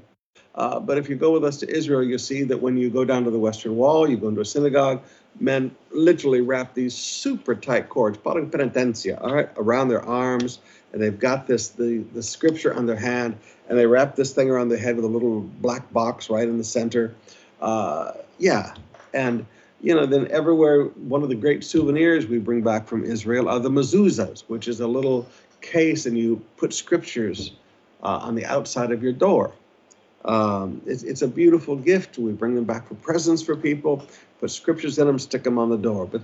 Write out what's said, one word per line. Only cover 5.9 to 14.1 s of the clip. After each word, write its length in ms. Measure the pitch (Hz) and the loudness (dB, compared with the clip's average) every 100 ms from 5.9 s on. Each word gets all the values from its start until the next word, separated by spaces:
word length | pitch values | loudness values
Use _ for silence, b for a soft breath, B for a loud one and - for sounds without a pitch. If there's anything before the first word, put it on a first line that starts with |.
literally 500 | 151 165 160 143 127 | 2 4 4 2 2
wrap 320 | 123 131 123 | 2 -2 -4
these 220 | - 127 - | -4 -4 -4
super 580 | - - 277 254 - | -10 -6 -4 -4 -4
tight 360 | 110 - 117 - | -4 0 -2 0
cords, 280 | 139 110 104 | 0 0 0
penitencia, 1040 | 151 165 151 151 127 127 127 110 95 - | -4 -2 -2 -2 0 0 0 -2 -6 -4
all 140 | 117 143 | -2 -2
right, 140 | - - | -2 -2
around 300 | 107 123 131 | 0 2 2
their 160 | 113 | 0
arms, 560 | - 123 127 123 123 - b b b | -2 -2 0 0 -2 -8 b b b
and 100 | 107 | -4
they've 180 | 107 101 | -2 0
got 260 | 127 139 139 | -2 0 0
this, 240 | 120 - | -2 -2
the, 300 | - 120 117 104 117 | -4 -2 -2 -6 -10
the 80 | |
scripture 500 | 110 - 160 156 147 | -10 0 0 2 0
on 140 | 127 120 | 0 -2
their 100 | 110 | -2
hand, 400 | 120 123 120 110 B B - | -2 -2 -2 -6 B B 0
and 80 | 120 | 4
they 80 | 117 | 6
wrap 300 | 123 139 | 6 4